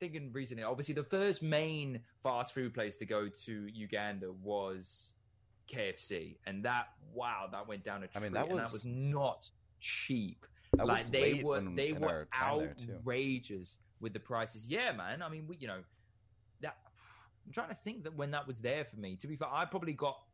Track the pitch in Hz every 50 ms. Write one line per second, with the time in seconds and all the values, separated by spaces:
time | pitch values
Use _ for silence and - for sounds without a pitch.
0 | 185 175 156 160 143 131 117 135 135 117 123 113 110 110 127 123 143 - 147 143
1 | 143 - - 190 196 202 190 - 160 160 156 151 156 160 160 151 147 135 127 113
2 | 117 - _ _ - 131 123 120 123 - - 135 127 120 113 123 110 104 98 -
3 | - 95 110 107 107 101 98 - - - 113 107 104 104 107 110 107 98 110 104
4 | 104 104 101 98 92 92 92 95 95 101 104 101 98 95 95 95 92 92 - -
5 | - - - _ _ _ _ _ _ _ _ _ _ - - 123 107 98 92 -
6 | - - 101 87 80 82 80 - - 101 98 98 104 127 123 123 107 - - -
7 | - 151 - 117 123 120 113 98 98 92 98 98 104 110 107 98 90 107 101 101
8 | 95 92 - 101 104 104 92 104 139 160 185 180 117 117 117 107 110 123 123 127
9 | 135 143 143 143 139 127 - - - - - - - - - - - - - -
10 | - - 135 120 104 90 - - - - - - - - - - 110 120 117 113
11 | 117 120 - 131 135 110 131 143 139 147 139 - 98 92 90 87 139 151 156 147
12 | 156 156 - 78 76 - - 131 131 139 143 151 160 151 143 - 123 117 98 87
13 | - 127 123 127 139 139 131 127 127 - 104 95 90 - - - - _ - -
14 | 110 113 98 104 - - 123 113 113 110 - 113 110 117 147 214 247 240 151 110
15 | 87 92 117 156 175 160 156 160 156 156 180 160 135 113 98 92 90 - _ _
16 | - - - _ _ - - - _ _ _ - 143 151 - - - - _ -
17 | - - - - - - _ _ - - - - 240 165 214 - - 208 233 247
18 | 156 160 160 147 143 143 147 147 143 135 127 113 110 120 135 151 147 - - 107
19 | 101 95 92 92 - 143 156 135 156 135 131 151 175 165 - 190 165 165 151 123
20 | 147 139 135 - - _